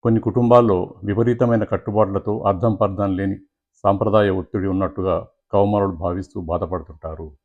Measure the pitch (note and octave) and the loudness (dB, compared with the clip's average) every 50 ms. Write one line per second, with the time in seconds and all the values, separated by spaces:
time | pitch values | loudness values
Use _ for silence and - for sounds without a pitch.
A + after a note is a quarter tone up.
0 | _ A#2+ A2+ A2+ - A2+ F#2+ B2 B2 A#2 A#2+ A#2+ A#2+ A2+ G2 F2+ F#2 - - - | _ 2 2 2 0 0 0 0 4 6 6 6 6 6 2 0 0 -4 -10 -12
1 | G2+ G2+ G#2 G2+ A#2 A#2+ B2 A#2+ B2+ A#2+ A#2 A2 G#2+ - - F#2+ - - G#2 G#2 | -6 -4 0 0 2 0 2 0 2 0 2 0 0 -2 -4 -4 -4 -2 0 0
2 | G#2+ F#2+ G2 G2 - - G#2 A2+ - G2 G2+ F2+ E2+ A#2 G#2+ G2+ A2+ G2+ G2 F#2 | 0 0 0 -4 -4 -4 -6 -2 0 -2 0 0 0 -2 0 0 0 -2 -2 -2
3 | G#2 G2 F#2+ F2+ G2 G2 F#2+ - - _ _ _ _ _ _ _ _ G2+ G2+ G2+ | -4 -2 -2 -2 -2 -4 -4 -6 -10 _ _ _ _ _ _ _ _ 0 0 2
4 | A2 G#2+ G2+ G#2+ G#2+ G2+ F#2 F#2 F#2 - - G#2+ F#2 G2 F#2+ F#2+ G2 F2+ F#2 - | 0 2 2 4 4 4 2 -2 -4 -4 -4 -4 -2 0 0 0 -2 -2 -4 -4
5 | F#2 F#2+ E2+ E2 D#2+ - _ _ _ _ - G2+ G2+ G2 G#2+ G#2 G2+ G2 F#2 D#2 | -2 -2 -2 -2 -4 -8 _ _ _ _ 0 2 2 2 2 0 0 0 -2 -4
6 | F2+ F2 F2 F#2 F#2+ - _ G2+ F2+ E2 E2+ F2 F2 E2+ F2 F2+ D2+ - D#2 D#2 | -4 -4 -4 -4 -8 -10 _ -12 -6 -4 -4 -4 -4 -4 -6 -8 -10 -10 -20 -14
7 | - E2 D#2+ D#2+ D#2+ D#2 D2+ _ | -12 -12 -12 -12 -14 -16 -18 _